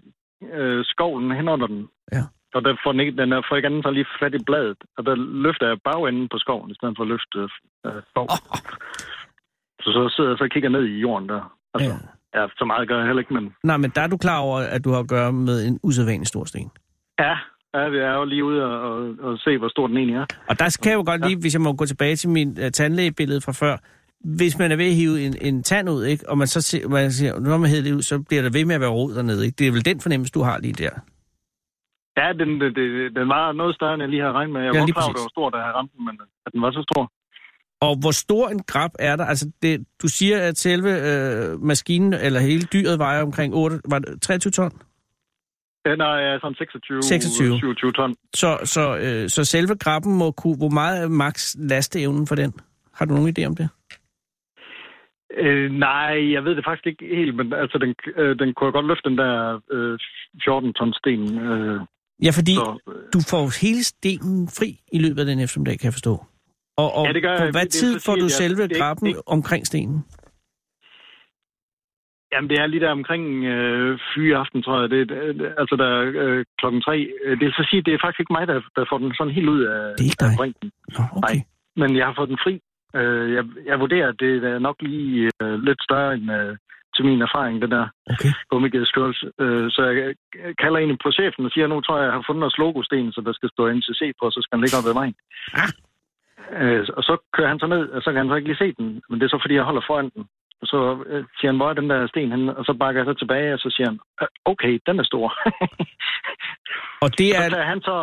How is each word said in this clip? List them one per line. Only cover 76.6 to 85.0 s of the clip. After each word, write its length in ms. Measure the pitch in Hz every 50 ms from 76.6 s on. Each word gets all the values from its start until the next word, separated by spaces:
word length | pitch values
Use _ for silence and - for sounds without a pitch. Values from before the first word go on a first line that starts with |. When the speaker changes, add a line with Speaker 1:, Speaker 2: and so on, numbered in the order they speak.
| - 123 120 123
Speaker 1:
tre. 140 | 117 - 156 156 143 - 131 - -
Øh, 60 | 135 131 120
det 60 | 143
vil 80 | 139 127 -
så 60 | 165 -
sige, 120 | - 196 165
det 80 | 170 156
er 40 | 147 -
faktisk 160 | 175 170 -
ikke 140 | 170 - 170
mig, 100 | 165 175
der, 120 | 175 147 131 117 - -
der 80 | 135 127 -
får 80 | 143
den 160 | 127 127 135 123
sådan 160 | - 160 147 139
helt 160 | 185 170 151
ud 120 | 151 143 123
af, 160 | 107 110 107 107 107 104
Speaker 2:
Det 60 | - 131
er 60 | 135
ikke 120 | - - -
Speaker 1:
af 60 | 113
Speaker 2:
dig? 80 | 113 117
Speaker 1:
brinken. 260 | 127 135 120 - - 104 - _ _ - -
Speaker 2:
Nå, 60 | - 120 123 -
okay. 60 | 190 196
Speaker 1:
Nej, 80 | 110 113 139 - - _ _ _ _ _ -
men 80 | 147 135 131 131
jeg 60 | 131
har 100 | 131 131 -
fået 100 | 143 131 131
den 60 | 123 -
fri. 80 | 190 190 185 - _ _ _ _ _ - 139
Øh, 340 | 120 120 120 117 117 117 120
jeg, 60 | 123 120 117 - - -
jeg 140 | 139 139 135
vurderer, 280 | 135 131 131 - - 127
at 100 | 113 107
det 120 | 131 131 131 127 117 123 120
er 60 | 123
nok 180 | 127 139 147 -
lige, 500 | 156 143 143 151